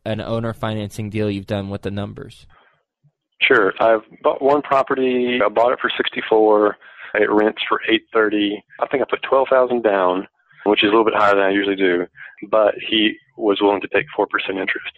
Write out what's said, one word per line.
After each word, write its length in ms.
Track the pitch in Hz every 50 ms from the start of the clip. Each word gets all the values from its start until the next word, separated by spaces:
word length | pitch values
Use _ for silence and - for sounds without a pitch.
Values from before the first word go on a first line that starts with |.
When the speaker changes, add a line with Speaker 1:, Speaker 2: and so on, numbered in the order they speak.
| -
Speaker 1:
an 140 | 110 110 104
owner 340 | - - 113 113 117 113 110
financing 560 | - - 110 110 110 104 101 - - 107 104
deal 220 | 104 107 107 104
you've 160 | 101 98 98
done 220 | - 107 101 98 98
with 140 | 98 101 -
the 80 | 98
numbers? 540 | 98 101 101 104 104 - 101 110 - - - _ _ _ _ _ _ _ _ _ _ _ _ _ _ _ _ _ _ -
Speaker 2:
Sure. 320 | - - 135 117 98 95 - -
I've 220 | 127 113 113 110 - _ - -
bought 200 | - 151 160 -
one 200 | 139 135 143 147
property. 800 | 139 - 143 135 131 - 139 135 131 127 127 123 123 123 120 123 101
I 60 | 104
bought 220 | 104 110 117 123
it 80 | 131 -
for 100 | - - -
sixty-four. 800 | - 127 - - 120 - - 110 110 107 107 107 104 107 104 101 - - - - - - - -
It 180 | 107 104 -
rents 300 | 104 107 107 107 107 - -
for 120 | - - - - -
eight 140 | 113 113 - _ -
thirty. 480 | 113 110 104 104 104 104 101 104 101 - _ - -
I 80 | -
think 140 | - 143 131
I 40 | 117 -
put 120 | 127 - -
twelve 240 | - 131 135 131 -
thousand 340 | 131 131 127 123 123 120 113
down, 440 | 107 98 98 92 90 90 92 101 - _ _ _ _ _ - -
which 180 | 101 104 - 113
is 40 |
a 40 | 101
little 140 | 104 113 110
bit 100 | 107 101
higher 200 | 104 107 101 101
than 80 | 98 98
I 80 | 95
usually 240 | 98 101 98 101 98
do, 300 | 95 98 92 87 87 87 - _ - - - - - 104 101
but 240 | 110 110 107 101 - - - -
he 260 | 113 110 104 - - - _ _ _
was 220 | - 117 104 98 98
willing 200 | 101 101 101 92
to 60 | -
take 180 | - - 101 82 - -
four 120 | - 101
percent 300 | - - 101 - - 95
interest. 340 | 95 95 - - - - - -